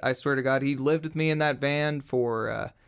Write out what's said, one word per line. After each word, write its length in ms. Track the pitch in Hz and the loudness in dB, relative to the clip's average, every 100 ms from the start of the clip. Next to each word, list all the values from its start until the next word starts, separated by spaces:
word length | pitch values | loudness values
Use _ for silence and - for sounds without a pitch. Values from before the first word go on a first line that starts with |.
I, 60 | 131 | -2
I 40 | |
swear 220 | 127 143 135 | -2 0 0
to 80 | |
God, 180 | 131 135 | 2 2
he 140 | 139 139 | 0 0
lived 280 | 135 156 | 2 2
with 120 | 160 156 | 0 -2
me 160 | 160 | 0
in 80 | 151 | 2
that 180 | 151 139 | 0 2
van 420 | 139 147 151 147 | 0 0 0 -2
for, 500 | 139 127 120 113 110 | -2 0 0 0 -2
uh, 180 | 110 - - | -4 -8 -12